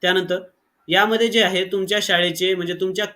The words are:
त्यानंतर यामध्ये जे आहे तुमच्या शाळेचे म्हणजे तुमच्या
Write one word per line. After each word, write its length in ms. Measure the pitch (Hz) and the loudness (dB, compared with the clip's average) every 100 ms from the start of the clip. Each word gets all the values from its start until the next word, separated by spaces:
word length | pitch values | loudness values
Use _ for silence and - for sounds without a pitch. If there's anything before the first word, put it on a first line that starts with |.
त्यानंतर 360 | 180 185 175 180 123 _ _ _ - | 0 0 0 -4 -6 _ _ _ 0
यामध्ये 400 | 180 214 220 233 | 2 4 2 2
जे 140 | 220 | 2
आहे 200 | 185 185 185 | 2 0 -2
तुमच्या 280 | 196 190 208 | -4 -2 -2
शाळेचे 520 | 208 175 175 165 185 185 | 0 0 0 0 -2 -2
म्हणजे 180 | 170 | -4
तुमच्या 320 | 170 185 190 208 | -4 -4 -4 -6